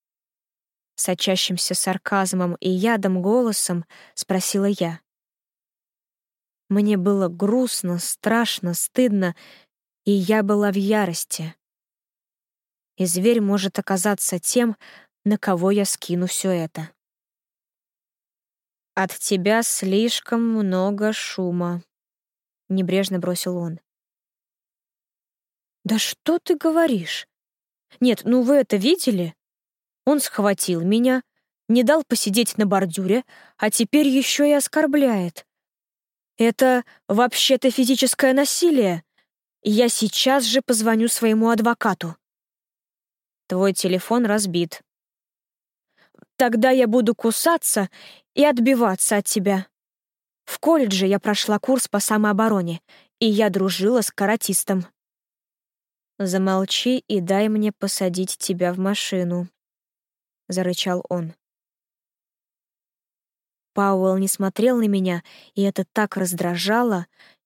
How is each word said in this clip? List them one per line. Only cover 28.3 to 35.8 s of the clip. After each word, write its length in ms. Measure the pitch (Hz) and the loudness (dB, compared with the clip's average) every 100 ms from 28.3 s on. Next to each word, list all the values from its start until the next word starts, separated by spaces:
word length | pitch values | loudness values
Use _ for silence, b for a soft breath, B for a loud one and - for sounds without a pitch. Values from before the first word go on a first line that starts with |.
| 254 | 2
вы 120 | 240 | 4
это 220 | 285 247 202 | 2 2 0
видели? 580 | 226 359 254 190 165 - _ _ _ _ _ _ | 2 0 0 -2 -2 -8 _ _ _ _ _ _
Он 160 | 254 294 | 0 0
схватил 640 | - - 202 190 185 170 | -2 0 0 0 -2 -2
меня, 400 | 175 220 254 254 - _ _ _ - | 0 2 2 0 -4 _ _ _ 0
не 140 | 233 | 2
дал 220 | 233 311 | 4 2
посидеть 540 | - 233 208 214 226 - | 2 -4 0 0 0 -2
на 80 | 202 | 0
бордюре, 580 | 190 185 180 185 233 B B B - | 0 -2 -4 -2 -2 B B B -4
а 140 | 214 | -2
теперь 360 | - 220 294 285 | 0 2 2 4
еще 380 | 262 247 - | 2 0 2
и 80 | 294 | 2
оскорбляет. 920 | 285 - 302 311 294 262 208 175 - - _ _ _ | 2 0 0 2 2 2 0 -2 -8 -18 _ _ _